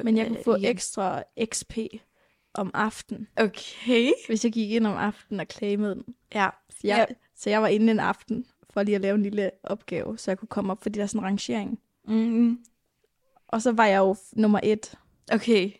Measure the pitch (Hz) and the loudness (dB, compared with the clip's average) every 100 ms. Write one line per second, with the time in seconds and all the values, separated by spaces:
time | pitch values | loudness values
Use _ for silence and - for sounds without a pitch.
0 | 226 220 226 226 233 208 214 185 - 220 | 0 2 0 -2 0 2 0 -2 -6 -6
1 | 190 - - - 220 - - 226 220 220 | -4 -4 -8 -8 -6 -6 -8 -8 -8 -12
2 | - _ _ _ _ - 190 - 214 - | -20 _ _ _ _ -8 -4 -2 -4 -6
3 | - 214 214 - 220 - - - 233 233 | -12 -14 -6 -2 -2 -2 -16 -8 0 2
4 | 240 508 - 220 240 226 208 226 214 127 | 4 0 -2 -2 0 -2 -2 0 0 0
5 | 208 - _ 196 156 - 208 202 208 185 | -4 -6 _ -8 -8 -6 -4 -2 -2 -4
6 | - - _ 214 190 - _ - 202 208 | -12 -20 _ -2 -2 -2 _ -6 0 2
7 | - 247 _ - 208 220 214 214 226 220 | 2 -2 _ -8 -2 2 4 4 4 4
8 | - - - 233 - _ _ 202 202 202 | 0 -4 -6 -8 -8 _ _ -2 0 0
9 | 196 208 202 208 190 - - 214 - 175 | 2 0 0 -2 -4 -4 -8 -8 -6 -6
10 | - 226 - 185 220 208 196 202 214 208 | -6 -6 -6 -6 -6 -4 -4 -4 -6 -4
11 | 202 214 190 202 - 226 196 226 _ _ | -4 -4 -2 -4 -2 -4 -4 -8 _ _
12 | - 220 226 226 233 240 - _ _ _ | -2 0 2 4 2 2 -8 _ _ _
13 | _ _ _ _ - 226 247 226 214 196 | _ _ _ _ -6 0 2 4 4 6
14 | 190 - - 220 214 208 208 214 - - | 4 2 -4 2 4 4 2 0 -4 -20
15 | _ _ - 220 233 208 196 | _ _ -4 -2 4 4 2